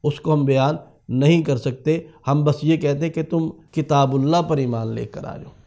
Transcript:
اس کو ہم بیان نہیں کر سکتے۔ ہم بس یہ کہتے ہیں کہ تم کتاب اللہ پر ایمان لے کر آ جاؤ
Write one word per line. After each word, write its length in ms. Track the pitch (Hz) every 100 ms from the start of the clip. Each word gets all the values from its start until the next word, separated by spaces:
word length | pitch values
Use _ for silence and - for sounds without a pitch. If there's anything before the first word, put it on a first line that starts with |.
اس 180 | 147 143
کو 120 | 160
ہم 100 | 151
بیان 320 | 135 135 135 160 - _ - 123
نہیں 240 | 143 170
کر 140 | 151 127
سکتے۔ 420 | 139 127 151 165 165 - -
ہم 140 | 147
بس 200 | 151 143
یہ 120 | 151 165
کہتے 280 | 147 139
ہیں 80 | 165
کہ 100 | 160 -
تم 180 | 170 160 - _
کتاب 420 | 160 147 143 139
اللہ 280 | 135 139 170 165
پر 80 | 147
ایمان 380 | 127 117 113
لے 100 | 113 110
کر 180 | -
آ 120 | - -
جاؤ 160 | - -